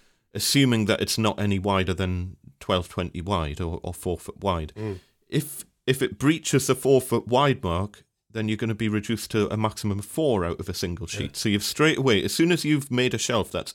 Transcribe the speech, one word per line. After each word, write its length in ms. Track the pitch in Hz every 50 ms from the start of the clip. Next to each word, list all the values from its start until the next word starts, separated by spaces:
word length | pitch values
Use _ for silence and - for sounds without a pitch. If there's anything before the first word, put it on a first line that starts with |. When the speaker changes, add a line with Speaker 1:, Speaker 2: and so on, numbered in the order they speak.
| _ _ _ _ _ _ -
Speaker 1:
Assuming 520 | 104 - - - 139 139 127 120 113 107
that 160 | 101 110 -
it's 160 | - 104 - -
not 200 | 110 107 101 -
any 180 | 104 101 101 95
wider 340 | 92 104 98 95 92 87 95
than 440 | 87 95 92 90 90 90 92 92 - _ - - -
twelve 260 | - - 101 90 87 -
twenty 320 | - - 90 85 - 87
wide 400 | 82 90 101 90 80 73 71 -
or, 220 | 90 82 85 - -
or 100 | - 87
four 240 | - - 92 87 82
foot 240 | - - - -
wide. 300 | 95 98 90 82 78 85 - 107
Speaker 2:
Mm. 220 | 110 107 98 90 - _ _ _ _ _
Speaker 1:
If, 380 | - 147 156 - - - - _ _ _ _
if 160 | - 135 139
it 160 | 139 - - -
breaches 500 | 123 139 165 160 - - - 139 - -
the 60 | 127
four 280 | 127 - 131 139 131
foot 260 | 123 - 120 113 - -
wide 340 | 120 127 143 143 131 -
mark, 440 | - 90 82 87 98 104 - - - _ _ _ _ _
then 160 | - 113 110 107
you're 80 | 110
gonna 180 | 104 123 110 113
be 140 | 104 113 110
reduced 420 | 104 107 98 - 117 107 - -
to 220 | - 110 104 - -
a 40 | 107
maximum 420 | 110 107 - - - 107 98 101
of 60 | 101
four 400 | - - - 160 147 120 98 87
out 120 | 85 85 -
of 80 | - -
a 40 | 90
single 340 | - - 90 87 85 85 82
Speaker 2:
Yeah. 80 | - -
Speaker 1:
sheet. 160 | 71 69 -
So 140 | - - 113
you've 120 | 101 104
straight 360 | - - - - 147 160 160 -
away, 260 | 135 135 110 98 -
as 100 | - -
soon 200 | - 165 170 180
as 100 | 156 -
you've 260 | 151 151 143 139 143
made 240 | 123 123 123 127 -
a 40 | 113
shelf 340 | - - 123 110 - -
that's 220 | - 85 - - -